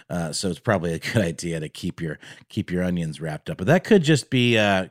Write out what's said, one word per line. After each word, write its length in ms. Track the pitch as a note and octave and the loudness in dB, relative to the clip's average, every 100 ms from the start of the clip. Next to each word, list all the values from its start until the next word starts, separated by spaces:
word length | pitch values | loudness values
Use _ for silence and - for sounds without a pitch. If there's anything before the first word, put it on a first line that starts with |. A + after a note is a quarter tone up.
| - | -10
Uh, 220 | F2 D#2+ | -6 -6
so 180 | - F#2+ | -4 -4
it's 120 | E2 | -4
probably 320 | - F#2+ E2+ | 0 0 0
a 80 | E2 | -4
good 160 | - A#2 | -2 0
<laughs> 60 | |
idea 340 | E2+ D#2 E2+ E2 | 0 -2 -6 -6
to 100 | D#2 | -8
keep 320 | - F2 - | -6 -8 -6
your, 200 | E2 D2 - - - | -8 -8 -16 -20 -8
keep 220 | - - | -6 -4
your 140 | F2+ | -2
onions 360 | F2+ F2 D#2+ D2 | 0 -2 -4 -6
wrapped 300 | D#2 D2+ - | -8 -8 -10
up. 80 | D#2+ | -4
But 80 | F#2+ | 2
that 160 | F#3 | 2
could 220 | - G#3 | 4 4
just 260 | D3 D3 - | 6 2 2
be, 260 | C3 A#2+ A2+ | 2 4 4
uh, 300 | G#2 F#2+ F#2 | 4 2 0